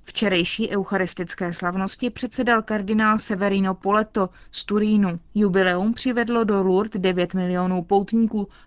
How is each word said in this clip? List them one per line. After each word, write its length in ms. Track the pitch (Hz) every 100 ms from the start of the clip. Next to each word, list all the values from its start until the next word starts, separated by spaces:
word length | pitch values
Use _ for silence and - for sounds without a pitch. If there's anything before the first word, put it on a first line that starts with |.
Včerejší 680 | - - 202 175 180 - 220
eucharistické 840 | 202 185 190 175 - 175 - 175
slavnosti 560 | 170 180 185 196 - 247
předsedal 520 | - 240 - 240 226
kardinál 560 | 220 214 196 220 214 220
Severino 580 | - 190 196 196 190 190
Poletto 540 | 196 208 - 214 185 - -
z 140 | - -
Turínu. 540 | 208 214 214 190 170 - 208
Jubileum 580 | 202 190 185 180 214
přivedlo 500 | 233 262 240 233 233
do 200 | 214 196
Lourdes 380 | 190 185 220 202
devět 320 | 185 180 175
milionů 500 | 185 180 180 185 185
poutníků, 640 | 170 202 202 226 220 214 202 -